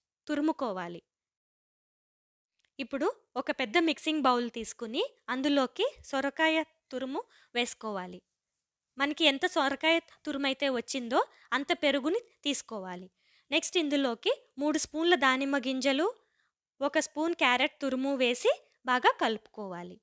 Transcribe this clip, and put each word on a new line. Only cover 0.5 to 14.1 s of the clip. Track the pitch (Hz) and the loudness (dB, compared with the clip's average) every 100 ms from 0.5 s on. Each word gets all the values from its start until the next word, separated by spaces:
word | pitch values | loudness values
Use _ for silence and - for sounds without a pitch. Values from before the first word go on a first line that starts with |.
| - 247 185 175 170 - _ _ _ _ _ _ _ _ _ _ _ _ _ _ _ _ - | 0 -4 -6 -8 -12 -18 _ _ _ _ _ _ _ _ _ _ _ _ _ _ _ _ -12
ఇప్పుడు | 254 269 349 - _ 254 | -6 -2 -2 -4 _ -6
ఒక | 285 | -4
పెద్ద | 277 247 349 | -4 0 2
మిక్సింగ్ | 330 - 311 311 | 2 0 -2 0
బౌల్ | 262 240 240 | 2 2 0
తీసుకుని | 233 220 - 226 262 539 _ - | -6 -10 -8 -6 -4 -6 _ -8
అందులోకి | 254 294 285 254 - 508 - | -2 2 4 2 0 -2 -4
సొరకాయ | - 269 277 302 320 320 311 _ _ | -6 -4 -2 0 2 2 -2 _ _
తురుము | 254 262 302 - _ _ | -8 -6 -6 -8 _ _
వేసుకోవాలి. | 240 240 - 220 196 180 180 _ _ _ _ _ _ _ - | -4 -2 -4 -6 -6 -8 -12 _ _ _ _ _ _ _ -2
మనకి | 277 302 | -2 4
ఎంత | 311 269 359 | 4 4 2
సొరకాయ | 330 269 269 320 330 - - | 2 0 2 2 2 0 -10
తురుమైతే | - 277 277 269 277 | -6 -2 -2 0 0
వచ్చిందో | 247 240 262 233 294 - _ - | 0 -2 -6 0 0 0 _ -4
అంత | 254 277 | -2 0
పెరుగుని | 339 294 277 277 440 - _ | 0 2 2 0 -2 -4 _
తీసుకోవాలి. | 285 269 - 214 185 180 185 _ _ _ - | -4 -4 -4 -10 -10 -12 -14 _ _ _ -4
నెక్స్ట్ | 302 - 370 | -2 0 0
ఇందులోకి | 302 285 269 | 0 0 0